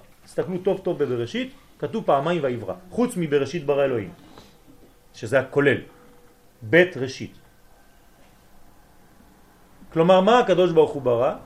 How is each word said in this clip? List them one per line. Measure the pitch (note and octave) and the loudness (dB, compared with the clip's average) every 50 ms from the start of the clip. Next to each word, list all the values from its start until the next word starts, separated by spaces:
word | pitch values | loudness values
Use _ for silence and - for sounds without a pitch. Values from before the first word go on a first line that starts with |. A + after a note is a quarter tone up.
| - - - _ - | -16 -20 -20 _ -20
תסתכלו | - - - D3+ - F#3 F3 | -10 -6 -6 -6 -4 -6 -4
טוב | F#3 G3+ F#3+ F#3+ - | -2 -2 -2 -2 -2
טוב | F3+ E3+ C#3+ C#3+ | -6 -2 -2 -2
בבראשית, | B2 B2 A#2 A#2+ A2+ - A#3 C4 C4 - - - - - _ | -2 -2 -4 -4 -6 -6 -6 -8 -8 -10 -18 -20 -20 -12 _
כתוב | - C#3 C#3 A3+ - | -10 -8 -6 -4 0
פעמיים | - D#3 C#3 C#3 E3 F3+ E3 C#3 | 0 0 0 0 -2 -2 -2 -2
ויברא, | C3 B2 A2+ G#2+ F#2 F2 - - - | -4 -4 -6 -8 -10 -10 -10 -12 -10
חוץ | - G#3+ B3 B3 - F3+ | -4 -4 -2 -2 -2 -4
מבראשית | E3+ D3 D3 C#3+ C3+ C3 - E3+ C#3+ | -4 -2 0 -2 -2 -2 -6 -6 -4
ברא | C#3+ C#3+ C#3 C#3 | -2 0 0 0
אלוהים, | C3+ B2+ A2+ G2 E2 - - - - - - - - _ _ _ - - - - - _ _ _ _ _ | 0 0 -4 -6 -8 -12 -18 -20 -20 -20 -20 -20 -20 _ _ _ -20 -20 -20 -20 -20 _ _ _ _ _
שזה | - - G#2+ B2 C3+ | -16 -8 -2 -2 -2
הכולל, | B2 - - C#3+ C#3+ C#3 A#2+ G2 - - - - - - - - - - _ _ _ - _ _ | -2 0 0 2 2 4 2 2 -2 -10 -20 -20 -20 -20 -20 -20 -20 -20 _ _ _ -20 _ _
בית | A#2 A2 D#3 E3 F3+ F3+ - B2 | -4 2 4 4 4 4 2 -6
ראשית. | C3 B2 - - A2+ F2 - - - _ _ _ _ - - _ _ _ _ _ _ _ _ _ _ _ _ _ _ _ - - - - - _ _ _ _ - - _ _ _ - _ _ _ _ _ _ _ _ _ _ - - - - | -8 -8 -8 -10 -14 -14 -14 -20 -20 _ _ _ _ -20 -20 _ _ _ _ _ _ _ _ _ _ _ _ _ _ _ -20 -20 -20 -20 -20 _ _ _ _ -20 -20 _ _ _ -20 _ _ _ _ _ _ _ _ _ _ -20 -20 -8 -2
כלומר, | D#3+ E3 F3+ F#3+ F#3 | 0 4 4 6 6
מה | F#3+ G#3 A#3 B3 | 6 6 4 4
הקדוש | A#3 G3+ F3+ E3+ F#3 F3 | 4 2 2 2 2 4
ברוך | D#3+ D#3 D3+ D3+ | 4 4 2 2
הוא | - C#3+ | 0 -2
ברא? | B2+ B2 A#2+ A#2 B2 D3+ - - - | -2 0 0 2 0 -2 -2 -4 -10